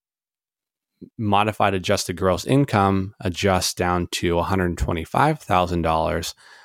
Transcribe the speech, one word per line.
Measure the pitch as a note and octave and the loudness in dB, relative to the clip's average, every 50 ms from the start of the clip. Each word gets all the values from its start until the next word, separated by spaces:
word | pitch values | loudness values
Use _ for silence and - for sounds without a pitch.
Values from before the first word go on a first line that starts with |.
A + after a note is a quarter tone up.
| _ _ _ _ _ _ _ _ _ _ _ _ _ _ _ _ _ _ _ _ - - _ - | _ _ _ _ _ _ _ _ _ _ _ _ _ _ _ _ _ _ _ _ -20 -20 _ -6
modified | A2+ G#2 G2+ G2+ G#2 A2 G#2 - A2 G2+ G2 | -2 2 2 2 2 2 0 2 0 2 2
adjusted | F#2+ E2+ - G2+ F#2+ - - F#2 | 0 0 0 -2 -2 -2 -6 -4
gross | E2 F#2+ F#2+ F2+ E2+ - | -2 0 0 0 0 0
income | - B2+ C#3 C#3+ - - G#2 G2 G2 G2 G2 F#2+ G2 - _ | 0 2 2 2 2 2 2 4 4 2 0 -2 -4 -8 _
adjusts | - G2+ E2 - - G2 F#2 F2+ - - - | -6 -6 -4 0 0 2 2 2 0 -2 -4
down | - F2+ F2+ F2 F2+ F2+ - | -2 -2 0 0 0 -2 -4
to | - - - F2+ E2+ E2+ | -4 -4 -2 0 0 0
a | E2 | 0
hundred | D#2+ G2 F#2+ F#2 F2 E2+ - | 0 0 0 0 -2 -2 -2
twenty-five | - - F2 E2 D#2+ - - - C3+ D3+ D#3 D3 | -2 -2 -2 -4 -6 -4 0 0 2 2 0 -2
thousand | - - - F2+ F2+ F2 F2 E2+ | -4 0 0 2 2 2 0 -2
dollars, | D#2+ D#2+ D#2+ D#2+ D#2+ D#2+ D#2+ E2 E2+ - - - - - - - | 0 0 0 0 0 0 -2 -4 -4 -8 -12 -14 -20 -20 -20 -20